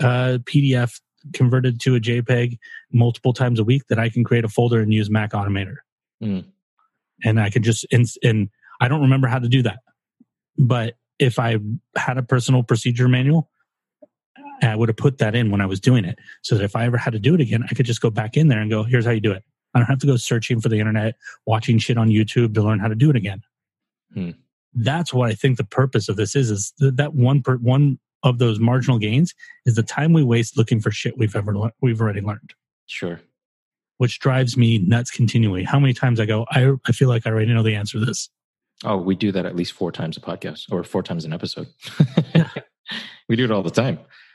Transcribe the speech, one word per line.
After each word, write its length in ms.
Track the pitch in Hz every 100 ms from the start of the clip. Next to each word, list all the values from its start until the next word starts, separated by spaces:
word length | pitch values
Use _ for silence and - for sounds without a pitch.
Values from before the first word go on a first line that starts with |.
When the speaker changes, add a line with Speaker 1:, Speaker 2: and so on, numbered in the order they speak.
Speaker 1:
a 380 | 123 123 127 127 -
P 160 | 147
D 140 | 139 123
F 240 | 120 - _ _ 139
converted 460 | - 123 127 127 117
to 140 | 131 123
a 40 |
J 220 | 117 120
peg 360 | 117 123 120 120 - - -
multiple 420 | 120 120 - 131
times 260 | 120 123 117
a 40 |
week, 200 | 107 139 -
that 100 | 113
I 100 | 113
can 140 | 120
create 220 | 110 117 110
a 40 |
folder 300 | - 120 117
and 140 | 107
use 160 | 107 101
Mac 240 | 110 101
Automator. 420 | 104 98 98 98 - - _ _ _
Speaker 2:
Mm. 220 | 110 95 - _ _ _ _ _ _ _
Speaker 1:
And 160 | 110 110
I 100 | 101
can 120 | 123
just, 240 | 110 110 -
and, 160 | 120 117 -
and 260 | 123 110 98 - _ -
I 60 | 123
don't 140 | 151
remember 260 | 135 135 127
how 120 | 131
to 100 | 120
do 120 | 131
that. 160 | 117 95 _ _ _ _ _ _ _ -
But 380 | 123 123 113 - _ -
if 180 | 131 117
I 220 | 117 113 104 123 - -
had 220 | - 127
a 60 |
personal 400 | 123 127 117 127
procedure 440 | 117 117 127 120 127
manual, 420 | 127 135 160 - _ _ _ _ _ - _ _ - - -
I 120 | 113 110
would 140 | 113
have 80 | 107
put 200 | 143 131
that 180 | 107 120
in 160 | 110
when 80 | 101
I 40 | 95
was 160 | 95
doing 240 | - 123 87
it, 120 | - - -
so 140 | - 107
that 80 |
if 120 | 98 113
I 100 | 120
ever 120 | 117
had 140 | 127
to 60 | 110
do 160 | 120 175
it 60 |
again, 220 | 117 117 -
I 40 |
could 120 | 117 120
just 160 | 117
go 80 | 117
back 280 | 107 110 147
in 100 | 156
there 140 | 107
and 100 | 107
go, 120 | 110
"Here's 220 | 113 123 113
how 60 |
you 80 | 113
do 140 | 104
it." 100 | 98 - _ _
I 60 | 131
don't 80 | 120
have 120 | 135
to 80 | 143
go 80 | 123
searching 460 | - 117 - 117
for 80 | 113
the 100 | 107
internet, 360 | 110 107 110 - - - -
watching 320 | 113 - 113
shit 200 | - 117
on 100 | 110
YouTube 460 | 107 107 123 117
to 80 | 107
learn 180 | 107 107
how 80 | 110
to 80 | 107
do 140 | 151
it 80 | 123
again. 240 | 95 98 - _ _ _ _ _ _
Speaker 2:
Hmm. 180 | - 87 - _ _ _
Speaker 1:
That's 400 | 127 113 160 165
what 160 | 127 117
I 40 |
think 240 | 107 139 123
the 80 | 107
purpose 420 | - 131 107 -
of 80 | 101
this 200 | 101 143
is, 140 | 120
is 220 | 101 - -
th-, 140 | 135 131
that 180 | 147
one 280 | 151 123 139
per-, 160 | 127 123
one 420 | 120 135 143 127 _ _
of 160 | 127 120
those 200 | 120 107
marginal 380 | 117 127 120 117
gains 360 | 104 123 175 - - - 127
is 100 | 113
the 80 |
time 300 | 110 - 156
we 100 | 165
waste 340 | 127 117 123 -
looking 220 | 113 113
for 100 | 110
shit 280 | 107 - -
we've 180 | 107 107
ever 220 | 104 101
le-, 160 | 113 -
we've 180 | 127 110
already 220 | 110 104
learned. 320 | 98 101 - _ _ _ -
Speaker 2:
Sure. 340 | - 90 85 _ _ _ _ _ _ _ -
Speaker 1:
Which 220 | 123 -
drives 360 | 139 131 123 123
me 240 | 113 117
nuts 320 | 90 117 127
continually. 540 | - 117 120 107 92 95
How 140 | 139
many 140 | 139
times 260 | 120 127 113
I 40 | 107
go, 200 | 110 117
"I, 220 | 135 131 135 -
I 40 |
feel 160 | 117 131
like 180 | 113 113
I 20 |
already 240 | 110 110
know 100 | 117
the 120 | 110 104
answer 240 | 101 107
to 60 | 120
this." 240 | - - _ _ _ _ -
Speaker 2:
Oh, 140 | 123 98
we 180 | 90 92
do 160 | 104
that 120 | 92 87
at 100 | 87
least 180 | 87
four 180 | - 87
times 240 | - 80 -
a 60 |
podcast 500 | - 85 87 80 -
or 120 | 90 85
four 180 | 98
times 220 | - 85 78
an 80 |
episode. 340 | 87 - - - _ - -
<laughs> 340 | 139 - -
Speaker 1:
Yeah. 160 | 165 - - - _ - - - - -
Speaker 2:
We 80 | 113
do 80 |
it 80 | 123
all 120 | 104
the 80 | 85
time. 280 | 110 127 82 - - -